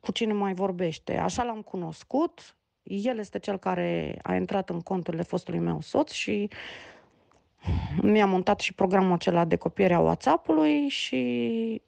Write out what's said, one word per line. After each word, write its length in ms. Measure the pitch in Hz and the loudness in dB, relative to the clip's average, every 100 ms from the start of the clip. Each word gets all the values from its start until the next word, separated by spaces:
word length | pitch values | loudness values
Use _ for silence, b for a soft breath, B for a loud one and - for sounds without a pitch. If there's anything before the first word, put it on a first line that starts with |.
cu 100 | - | -6
cine 220 | 196 220 | -2 0
mai 200 | 208 196 | 0 -2
vorbește. 640 | 185 196 180 180 160 - - | 0 -2 0 -4 -4 -6 -2
Așa 260 | - 190 | -2 -2
l-am 180 | 240 220 | -4 -6
cunoscut, 920 | 208 190 165 160 - 262 339 - - _ _ _ | -10 -8 -8 -10 -4 0 0 -4 -20 _ _ _
el 340 | - 196 220 233 | -10 -4 -2 -4
este 220 | 202 202 | -6 -8
cel 180 | - 196 | -6 -4
care 640 | - 180 175 170 156 - | -2 -2 0 -2 -4 -8
a 120 | - 185 | -2 -2
intrat 340 | 185 196 190 | 0 -2 -2
în 120 | 170 | -6
conturile 420 | 170 190 165 165 | -4 -4 -4 -6
fostului 360 | 175 180 - 170 | -4 -4 -4 -2
meu 220 | 170 160 | -2 -2
soț 300 | 160 - 311 | -2 0 0
și 360 | - - 208 202 B B B B B B B _ _ _ _ B B B 151 | -2 -4 -2 -2 B B B B B B B _ _ _ _ B B B 2
mi-a 240 | 202 214 202 | 4 6 6
montat 340 | 185 180 202 | 4 2 0
și 140 | - | -2
programul 380 | - 190 196 190 | 0 2 4 4
acela 320 | 175 - 170 170 | 2 2 2 2
de 100 | 175 | 2
copiere 380 | 170 - 190 | -2 2 4
a 60 | 170 | 6
WhatsApp-ului 880 | 160 170 - 320 - 311 302 294 285 | 4 2 2 2 2 2 4 4 0
și 920 | - - 262 247 240 240 226 226 220 | -2 -4 -2 0 0 0 0 -2 -6